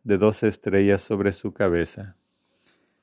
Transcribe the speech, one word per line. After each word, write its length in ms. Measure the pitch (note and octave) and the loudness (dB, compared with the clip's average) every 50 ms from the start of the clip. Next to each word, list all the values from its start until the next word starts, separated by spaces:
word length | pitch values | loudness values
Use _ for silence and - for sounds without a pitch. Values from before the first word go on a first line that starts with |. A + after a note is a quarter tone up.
| - | -4
de 140 | A#2 G2+ F#2 | 0 2 2
doce 280 | G#2 G#2+ G#2+ - A2+ | 2 2 2 2 -2
estrellas 540 | G#2+ G2 - - G#2+ F#2+ G2 G2 G2+ G2+ G2 | -2 -2 -2 -4 -2 0 2 4 4 2 0
sobre 320 | - - A2+ G2 G2 G2 | 0 -4 -2 -2 0 -2
su 200 | F#2 - - G2+ | -2 -4 -8 -8
cabeza. 640 | - - G#2 F2+ E2+ E2+ E2 - - G#2 G2+ G2 - _ _ _ _ _ _ _ _ _ _ _ _ _ _ _ _ _ | -4 -2 0 0 0 0 -2 -4 -8 -14 -18 -18 -20 _ _ _ _ _ _ _ _ _ _ _ _ _ _ _ _ _